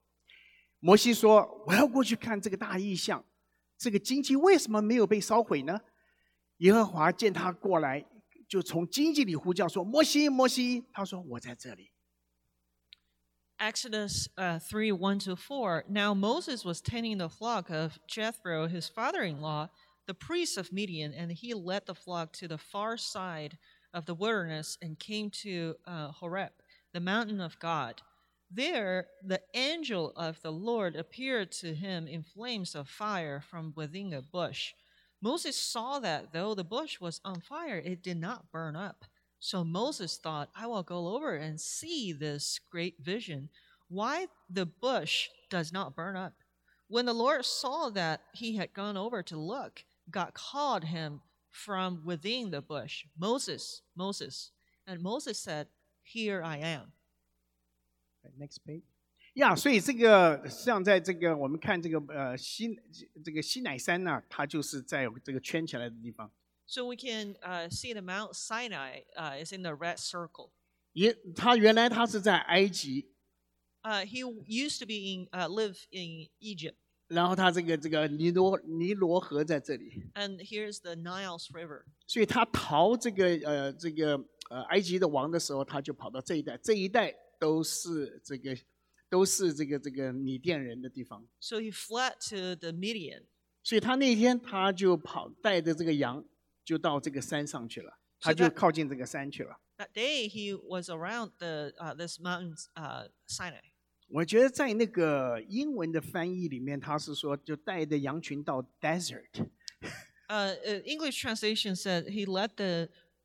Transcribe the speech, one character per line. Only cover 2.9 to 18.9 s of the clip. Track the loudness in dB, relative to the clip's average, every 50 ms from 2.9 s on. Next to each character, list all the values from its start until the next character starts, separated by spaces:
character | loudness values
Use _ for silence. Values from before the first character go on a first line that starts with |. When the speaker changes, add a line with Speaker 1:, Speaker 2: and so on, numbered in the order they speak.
| -2
Speaker 1:
象， | -2 0 -2 -2 -4 -4 _ _ _ _ _ _ _ _ _ _
这 | -4 0 2
个 | 2 2
荆 | 2 2 0 2 4
棘 | 4 6
为 | 8 10 10 10
什 | 8 6 4
么 | 2 2
没 | 4 4 6
有 | 6 6
被 | 6 6 4
烧 | 4 4 4 4 6
毁 | 4 2 0
呢？” | 2 0 -2 -2 -4 _ _ _ _ _ _ _ _ _ _ _ _ _ _
耶 | 6 8 8 10
和 | 8 6
华 | 4 4 4 4 4
见 | 4 4 2 2
他 | 2 2 0 -2
过 | -2 -2 0 2 4 4
来， | 4 2 0 -2 -6 -10 -18 -20 _ _ _ -20 -8
就 | -2 -2 -2
从 | 0 0 0 -2 -2 0
荆 | 0 2 2 4 4
棘 | 4 2
里 | 2 0
呼 | 0 0 0 2
叫 | 2 2
说 | 0 0 -2 -2
：“摩 | 4 6 6 6
西， | 6 6 4 4 6
摩 | 6 6 6
西。” | 6 4 2 0 0 0 -2 -4 -6
他 | -6 -6 -4
说 | -4 -6 -8 -8 -8
：“我 | -8 -8
在 | -8 -10 -12
这 | -12 -12 -14 -14
里。” | -16 -18 -20 _ _ _ _ _ _ _ _ _ _ _ _ _ _ _ _ _ _ _ _ -20 -20 _ _ _ _ _ _ _ _ _ _ _ -2
Speaker 2:
Exodus, | -2 -2 -2 -2 -4 -4 -4 -2 -2 -2 -2 -4 -4 -6 -4
uh, | -4 -2 -2 -2 -4
three, | -6 -6 -2 0 2 2
one | 2 2 2 0 0 0
to | -2 -4 -6
four. | -6 -8 -8 -4 -2 0 0 0 -2 -2
Now | -2 0 2 2 2 2
Moses | 2 2 2 2 0 -2 -4 -6 -4 -4
was | -6 -6 -6
tending | -4 -4 -4 -4 -4 -4 -4
the | -4 -4
flock | -6 -6 -6 -4 -2 -2 -2 -4 -4
of | -4 -2 -2 -4 -6 -10 _
Jethro, | -10 -6 -4 -4 -4 -4 -6 -6 -4 -2 -2 -2
his | -2 -2 -4 -6
father-in-law, | -8